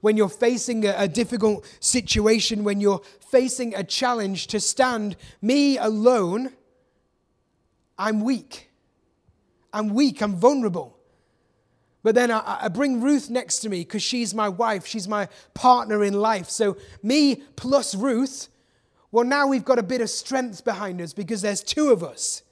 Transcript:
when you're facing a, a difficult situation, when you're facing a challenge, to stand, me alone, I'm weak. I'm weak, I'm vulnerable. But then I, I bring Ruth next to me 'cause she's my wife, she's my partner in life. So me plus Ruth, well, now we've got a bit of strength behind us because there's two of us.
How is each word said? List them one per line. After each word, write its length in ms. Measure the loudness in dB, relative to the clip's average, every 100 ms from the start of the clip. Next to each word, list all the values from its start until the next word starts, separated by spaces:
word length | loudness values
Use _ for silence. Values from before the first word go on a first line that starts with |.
when 160 | 2 2
you're 100 | 0
facing 560 | 2 0 0 -4 -2
a, 100 | 0 0
a 100 | -2
difficult 560 | 0 -2 0 0 -2 -8 -6
situation, 800 | -2 -2 0 0 4 2 0 -2
when 160 | -2 2
you're 220 | 2 2 -4 _ 2
facing 440 | 2 2 -4 -6
a 80 | -6
challenge, 640 | -6 -2 -2 -2 -2 -6 -4
to 120 | -4
stand, 560 | -2 0 0 0 -6 -8 -16 -6
me 380 | 2 4 4 2
alone, 760 | 0 2 4 4 2 -2 -6 -10 _ _ _ _ _ _ _ _ _ _ _ _ _ -6
I'm 240 | -2 0
weak. 500 | 0 -2 -6 -20 -20 _ _ _ _ _ _ _ _ _ _
I'm 220 | -6 -2
weak, 260 | 2 0 0
I'm 160 | -4 4
vulnerable. 640 | 4 4 -2 -4 -10 _ _ _ _ _ _ _ _ _ _ _
But 120 | 2
then 160 | 4 2
I, 340 | 0 -4 -6
I 40 | -4
bring 320 | -2 -2 0
Ruth 300 | 2 0 0
next 300 | -6 -4 -6
to 100 | -4
me 120 | -6
'cause 200 | -6 -6
she's 320 | -4 -2 -4
my 160 | -2 -2
wife, 360 | 0 -2 -2 -6
she's 220 | -10 -4
my 200 | -4 -4 -10 -20
partner 500 | 0 4 4 4 0
in 80 | 2
life. 380 | 2 0 -2 -4
So 260 | -2 -2 -2 -12 -10
me 340 | 0 4 4 2 -6 -12
plus 380 | 0 0 0
Ruth, 540 | -4 0 0 -2 -6 -18 _ _ _ _ _ _
well, 140 | 0
now 220 | 2 2 2
we've 180 | 2
got 140 | 2 2
a 40 |
bit 200 | 2 -2
of 80 | -2
strength 540 | -6 -4 -4 -4 -6
behind 360 | -6 -4 -6 -8
us 140 | -10
because 260 | -8 -6 -4
there's 220 | -2 -4
two 280 | -4 0 4
of 140 | 4
us. 380 | 2 -8 -8 -8 _